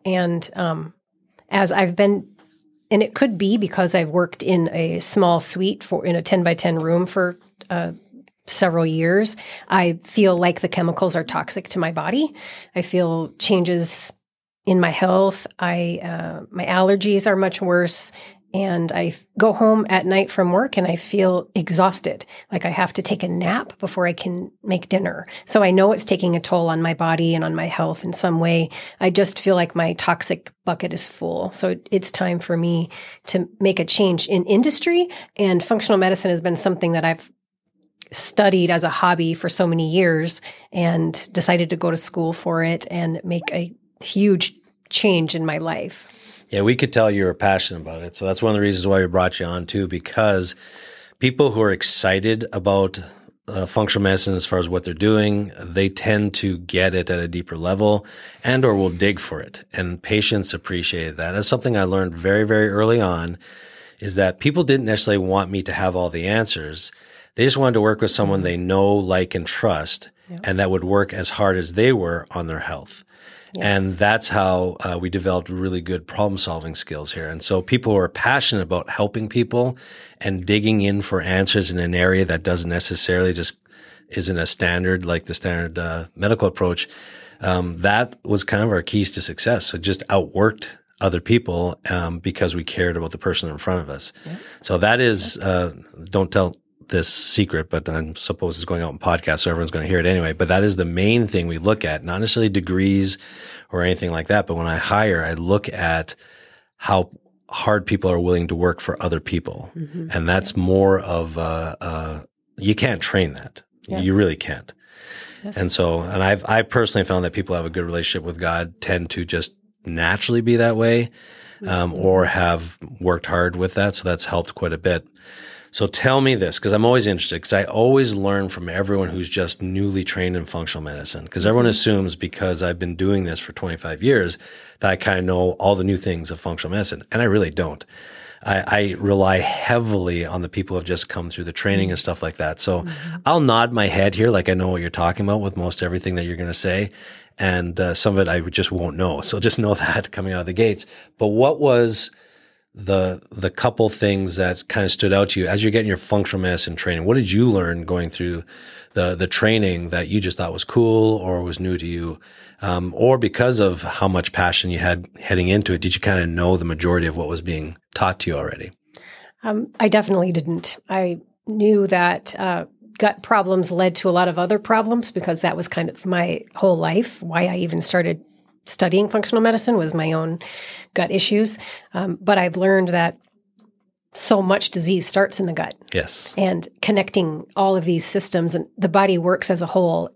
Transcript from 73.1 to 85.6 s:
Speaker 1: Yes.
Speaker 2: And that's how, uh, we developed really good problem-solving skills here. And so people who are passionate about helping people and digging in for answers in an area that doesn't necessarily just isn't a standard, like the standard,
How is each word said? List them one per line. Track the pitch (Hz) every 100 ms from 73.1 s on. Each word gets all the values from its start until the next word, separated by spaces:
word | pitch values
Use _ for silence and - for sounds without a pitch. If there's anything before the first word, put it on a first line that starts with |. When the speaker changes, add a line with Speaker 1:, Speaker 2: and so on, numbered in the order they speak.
| _ - - -
Speaker 1:
Yes. | 185
Speaker 2:
And | 101 98 95 90
that's | 104 110 -
how, | 110 95 92 92 85
uh, | 92 87
we | 90
developed | 92 92 90 85
really | 92 95 92
good | 82 90 80
problem-solving | - 104 95 - 82 80 78
skills | - 76 76
here. | 82 80
And | 80
so | - 95
people | 90 123 117
who | 101
are | 90
passionate | - 117 135 - 104
about | 85 90 -
helping | - 104 117 107
people | 123 117 120 123 127 - - - -
and | 104 95 90
digging | 104 107 110
in | 101 101
for | 98 95
answers | 85 95 95 104 87
in | 90
an | 87 90
area | 90 92 92
that | 82
doesn't | 87 87 85
necessarily | 87 - 87 - 90 92
just | 87 82 - _ - - - _
isn't | - 90 87
a | 80
standard, | - 90 87 92 92 87
like | 85 -
the |
standard, | 82 95 85